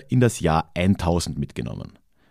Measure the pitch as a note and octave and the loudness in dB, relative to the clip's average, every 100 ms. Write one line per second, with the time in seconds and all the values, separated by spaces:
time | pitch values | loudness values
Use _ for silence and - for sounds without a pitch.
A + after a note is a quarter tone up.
0 | - B2+ A#2+ - E2 D#2+ - - F#2 F#2+ | 4 2 2 2 0 0 0 -2 2 2
1 | F2 E2+ - C#2+ C#2 - A#1 G1+ - - | 2 0 0 -6 -8 -6 -8 -8 -14 -18
2 | _ _ _ | _ _ _